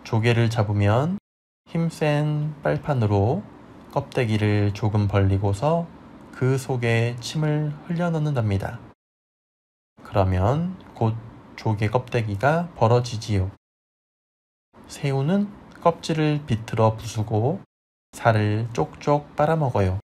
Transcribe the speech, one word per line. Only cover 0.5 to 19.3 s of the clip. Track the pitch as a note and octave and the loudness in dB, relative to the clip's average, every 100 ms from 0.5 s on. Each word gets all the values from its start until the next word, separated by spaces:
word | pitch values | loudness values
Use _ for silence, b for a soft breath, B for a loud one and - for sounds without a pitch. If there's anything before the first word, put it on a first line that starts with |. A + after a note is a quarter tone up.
| A2+ G2+ G#2 G2+ A2+ D#3 G3+ _ _ _ _ _ | 2 0 2 2 2 0 -4 _ _ _ _ _
힘센 | E3 E3 - D3+ D3 D3+ D3+ D3+ D3+ | -2 -2 0 0 2 0 -2 -4 -4
빨판으로 | D3+ D3+ - C#3 G#2+ G2+ G2+ E3+ - - - - - | -2 -2 -2 0 2 2 2 0 -6 -18 -20 -20 -6
껍데기를 | D3+ C#3 - A#2 A2 G#2 G#2 G2+ | -6 -4 -2 0 2 2 2 0
조금 | G2+ G#2+ G#2 G2+ | 0 0 0 2
벌리고서 | G2+ G2 F#2+ G2+ G2 D3 E3+ E3+ - - - - | 2 4 2 0 0 0 0 -2 -12 -20 -20 -20
그 | - C3 C3+ | -2 0 0
속에 | C3 C3 A#2 A#2 A#2 B2 | -2 -2 2 2 0 -2
침을 | - D#3+ D#3 D3+ D3+ D3 - | -6 -2 0 0 -2 -6 -6
흘려 | E3+ F3 | -2 0
넣는답니다. | D#3+ D3+ C3+ G#2+ G2 - A#2 - _ _ _ _ _ _ _ _ _ _ _ | 0 0 0 0 0 -2 -10 -16 _ _ _ _ _ _ _ _ _ _ _
그러면 | - G#2 F#2 F#2 G2 D3 F3 F#3 - | -4 0 2 2 2 2 -2 -6 -16
곧 | - A2+ A2+ - - - - | -2 -2 -2 -10 -20 -20 -8
조개 | A2+ G2+ G#2+ | -4 -2 0
껍데기가 | - - B2 G#2+ G2 C3+ D#3+ F3 - | -2 -2 -4 -4 0 0 0 -2 0
벌어지지요. | A2+ B2 B2 G#2+ - G#2 F#2 - _ _ _ _ _ _ _ _ _ _ _ - - | 2 4 0 -8 -2 0 0 -6 _ _ _ _ _ _ _ _ _ _ _ -20 -20
새우는 | - C#3+ C3+ C#3 G3+ G3+ - - - | -6 -2 0 2 0 0 -6 -20 0
껍질을 | E3+ E3+ - D#3 D3+ D3 D3 | 0 0 -4 0 2 0 -2
비틀어 | A2+ - A2+ A2+ A2 | -4 -2 2 2 2
부수고 | - - G2+ G#2+ A#2+ F#3+ - _ _ _ _ | -6 -6 -2 0 0 -4 -10 _ _ _ _
살을 | - A#2 A2 G#2 G#2 A#2 | 0 2 4 2 0 -2
쪽쪽 | - D#3 - - D3 D3 | -4 -4 -4 0 0 -2